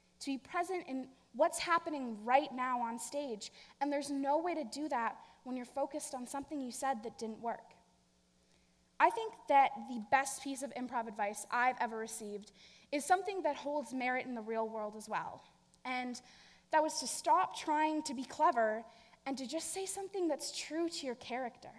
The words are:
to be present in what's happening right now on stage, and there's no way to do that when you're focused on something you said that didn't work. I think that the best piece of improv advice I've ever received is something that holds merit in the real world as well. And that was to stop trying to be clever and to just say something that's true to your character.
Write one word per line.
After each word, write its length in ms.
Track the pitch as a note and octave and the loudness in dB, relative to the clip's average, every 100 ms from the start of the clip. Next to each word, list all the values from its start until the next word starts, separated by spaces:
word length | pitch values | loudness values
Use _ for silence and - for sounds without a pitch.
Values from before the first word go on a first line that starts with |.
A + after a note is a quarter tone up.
| _ - | _ -10
to 60 | C#4 | -6
be 100 | C4 | -6
present 480 | - F4+ F4+ F4+ - | -4 -2 -2 -2 -4
in 220 | C4 B3+ - _ A#3 | -6 -6 -14 _ 2
what's 240 | E4+ - | 2 2
happening 580 | - E4+ E4+ D4 B3 G#3 | 2 2 2 -4 -4 -4
right 300 | A3 C4+ D4+ B3 | 4 6 6 0
now 240 | B3+ B3 | 0 0
on 180 | A#3 A#3 | 0 -4
stage, 540 | - C#4+ C#4 G#3 - - - - | -4 -4 -4 -6 -10 -16 -18 -4
and 100 | C#4+ | 0
there's 180 | C#4+ C#4 | 0 0
no 280 | C#4 C4+ D4+ | 0 2 2
way 180 | F4 D#4+ | 2 -2
to 80 | |
do 240 | A3 C#4 D4+ | -4 -4 -2
that 300 | B3 A3+ - - - | 0 0 -2 -12 -14
when 140 | B3+ B3+ | -8 -6
you're 80 | A#3+ | -4
focused 480 | C#4 C#4+ D4+ - | -2 -2 -2 -6
on 120 | B3+ B3 | -6 -6
something 360 | C#4+ C#4 D4+ | -6 -4 -6
you 100 | B3 | -6
said 320 | - C4+ A#3 | -2 0 0
that 140 | A3+ - | -4 -6
didn't 240 | A3+ G#3+ | -8 -6
work. 320 | A#3 - - - _ _ _ _ _ _ _ _ _ _ _ - | -4 -6 -10 -20 _ _ _ _ _ _ _ _ _ _ _ 4
I 100 | E4 | 6
think 240 | A4 A4 - - | 6 -4 -4 6
that 220 | C#4 C4+ A3+ A3+ | 6 6 2 -8
the 120 | A#3+ G#3 | -8 2
best 320 | C4+ - - | 2 2 -4
piece 200 | C#4 C4 | -6 -6
of 100 | C4 B3 | -6 -6
improv 320 | B3 C4 A3+ | -4 -4 -4
advice 380 | G#3+ G#3 G#3+ - | -4 -4 -4 -2
I've 240 | A#3+ B3+ B3+ | 2 2 2
ever 160 | A#3+ A3 | -2 -2
received 540 | A3 - G#3 G3+ G#3 - - - - | -6 -6 -8 -8 -12 -20 -20 -20 -4
is 120 | C#4+ | -2
something 380 | - F#4 F#4+ F#4+ | 4 4 4 0
that 120 | D4+ C#4 | 0 0
holds 380 | C#4 D4 A#3+ | -2 -4 -2
merit 320 | B3+ B3+ B3+ C4 | -2 0 0 -2
in 100 | A#3+ | -6
the 60 | |
real 260 | A3 A3+ A3 | -4 -2 -2
world 260 | A3 G#3+ G#3+ | -4 -6 -8
as 140 | G#3+ | -6
well. 340 | F3+ F3 - - _ _ _ | -4 -4 -10 -16 _ _ _
And 360 | B3+ B3+ B3 A#3 - - - - _ | -6 -4 -4 -8 -14 -20 -20 -20 _
that 100 | D#4 | 4
was 180 | D#4 - | 4 2
to 80 | B3+ | -4
stop 500 | - D#4+ E4+ F#4+ - | 0 6 6 4 0
trying 460 | E4 D4+ D#4 D#4 | 0 2 4 2
to 100 | D4+ | -2
be 100 | B3+ | -6
clever 600 | B3 - D#4+ B3 A3 A3 A#3 - - - C4+ | -6 4 6 6 4 2 -6 -18 -20 -10 -6
and 120 | C4 | -4
to 100 | B3 | -4
just 260 | D#4+ - | -4 -4
say 120 | F#4+ F#4+ | -4 -4
something 420 | G4 G4 G4 E4+ | -4 -4 0 0
that's 300 | C#4 - - | 0 -4 -6
true 300 | - D#4 E4+ | -4 -2 -2
to 180 | - C4+ | -2 -6
your 100 | A#3+ | -6
character. 560 | - A#3+ B3 - - | -6 -4 -6 -8 -16